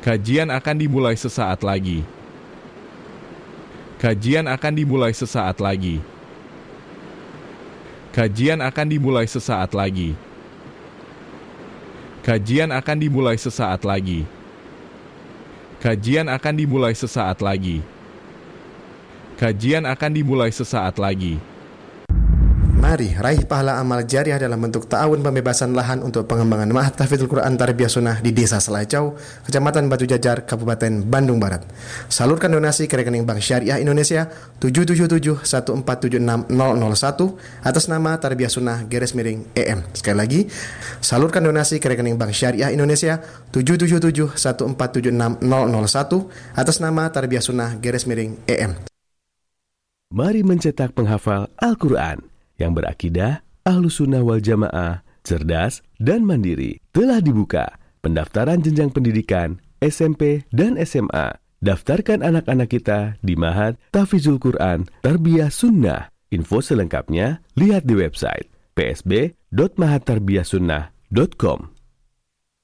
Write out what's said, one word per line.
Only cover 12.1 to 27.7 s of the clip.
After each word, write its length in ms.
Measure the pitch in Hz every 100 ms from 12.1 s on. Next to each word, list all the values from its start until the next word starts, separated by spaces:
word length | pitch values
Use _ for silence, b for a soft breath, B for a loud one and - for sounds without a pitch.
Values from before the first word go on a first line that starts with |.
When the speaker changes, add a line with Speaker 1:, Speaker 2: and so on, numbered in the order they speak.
| -
Speaker 1:
Kajian 480 | - 113 104 131 156
akan 280 | 131 139 151
dimulai 360 | 151 131 127 113
sesaat 400 | 127 - 110 92
lagi. 400 | 101 98 95 85 80 - - - - - - - - - - - - - - -
Kajian 480 | 120 110 110 147 156
akan 240 | 127 151
dimulai 400 | 151 147 135 120
sesaat 480 | 113 123 127 98 95
lagi. 400 | 98 98 92 82 78 - - - - - - - - - - - - - - -
Kajian 480 | 117 101 117 160 147
akan 220 | 131 151
dimulai 400 | 151 143 131 113
sesaat 480 | - 120 123 95 95
lagi. 400 | 98 95 90 80 - - - - - - - - - - - - - -
Speaker 2:
Mari 320 | 147 160 110
raih 320 | 87 117 151 -
pahala 320 | 143 135 127
amal 240 | 127 123 117
jariah 320 | 135 151 139
dalam 160 | 131 113
bentuk 320 | 117 110 -
ta'awun 320 | 110 156 151
pembebasan 480 | 143 131 127 120 123 127
lahan 240 | 120 131
untuk 240 | 131 113 107
pengembangan 400 | 117 113 107 104
Ma'had 240 | 127 139 -
Tahfidzul 320 | 135 139 131
Quran 240 | 131 131
Tarbiyah 400 | 127 123